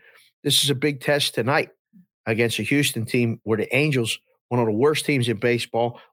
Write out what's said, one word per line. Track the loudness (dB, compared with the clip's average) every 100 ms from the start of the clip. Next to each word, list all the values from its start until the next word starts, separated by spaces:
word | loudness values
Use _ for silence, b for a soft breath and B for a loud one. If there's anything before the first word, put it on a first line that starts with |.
| b b b b
this | -2 0
is | 0
a | 0
big | -2 -2
test | 0 0 0
tonight | -2 0 0 -2 _ _ _ _ _ -4
against | 0 0 0
a |
Houston | 0 0 0 -2 -2
team | 0 0 -2
where | -2 -2
the | 0 0
Angels, | 2 0 -2 -6 _ _ -4
one | 0
of | 0
the |
worst | 2 2 2 0
teams | 0 0
in | 0
baseball, | 0 0 -2 -2 -2 -4 B